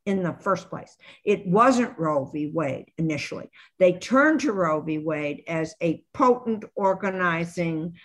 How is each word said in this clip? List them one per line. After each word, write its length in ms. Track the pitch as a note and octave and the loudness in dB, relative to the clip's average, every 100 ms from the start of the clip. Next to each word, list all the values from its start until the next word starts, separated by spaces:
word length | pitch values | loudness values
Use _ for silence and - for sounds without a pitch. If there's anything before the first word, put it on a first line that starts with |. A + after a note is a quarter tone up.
| - | -4
in 160 | G3 | -2
the 140 | E3+ - | -2 -4
first 280 | G3 F#3 - | -2 -2 -4
place. 280 | D3 - _ - - | -14 -14 _ -20 -4
It 240 | G3+ G3 F#3 | -2 0 2
wasn't 500 | G3+ B3+ B3 A3+ - | 4 6 4 0 -2
Roe 280 | D#3+ D3 C3 | -2 -2 -2
v. 260 | D3 D3+ | -6 -4
Wade 380 | D#3+ C#3 - - - | -2 -4 -6 -10 -4
initially. 520 | D#3+ C#3 - - - _ _ - | -2 -2 -6 -10 -14 _ _ 2
They 140 | F#3 | 2
turned 480 | F3+ - C4 D#4 D4+ | 2 2 4 4 4
to 100 | C#4 | 0
Roe 300 | G3 E3 D#3 | 0 0 0
v. 160 | E3 D#3 | -2 -4
Wade 480 | D#3 D3+ D3 C#3+ - | -2 -4 -4 -6 -6
as 280 | E3 D#3+ - | -4 -4 -2
a 220 | E3+ D#3+ _ | -2 -2 _
potent 520 | - B3+ A#3+ A3+ G#3+ - - | 2 4 4 -2 -6 -8 -2
organizing 1200 | F#3+ F#3 G3 F#3 F3+ E3 E3+ F3+ E3+ D#3+ E3+ E3+ | 0 0 -2 0 0 0 -4 -4 -4 -4 -6 -10